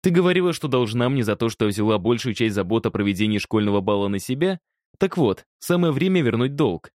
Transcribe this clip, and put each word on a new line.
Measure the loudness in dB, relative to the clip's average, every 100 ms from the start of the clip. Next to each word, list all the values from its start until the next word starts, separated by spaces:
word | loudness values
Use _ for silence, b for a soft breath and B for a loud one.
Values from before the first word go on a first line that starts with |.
Ты | 2
говорила, | 2 2 2 0
что | -2 -2
должна | 0 0 0 0
мне | 0
за | 0 0
то, | -2
что | 0 -2
взяла | 0 0 0
большую | 0 -2 -2
часть | -2 -2 0
забот | 0 0 0
о |
проведении | 0 0 2 0 0
школьного | 0 0 2 0
бала | 0 0 -2
на | -4
себя? | -6 -2 -2 -2 _ _ _ _
Так | -4 2
вот, | 0 0 _ _
самое | -2 0 2
время | 0 0 2
вернуть | 0 0 -2 0
долг. | 0 0 -10